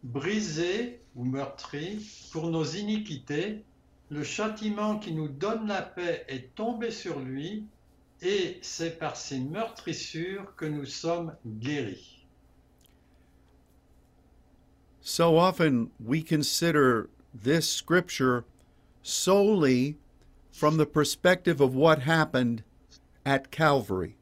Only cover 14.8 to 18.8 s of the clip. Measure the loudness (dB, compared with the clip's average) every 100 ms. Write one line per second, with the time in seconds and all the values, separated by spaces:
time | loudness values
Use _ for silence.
14.8 | _ _ -8 2 4 6 6 4 2 2
15.8 | -2 _ -2 -2 2 0 0 0 2 6
16.8 | 6 4 -2 _ _ -6 0 2 2 -4
17.8 | 2 0 2 0 2 2 -4 _ _ _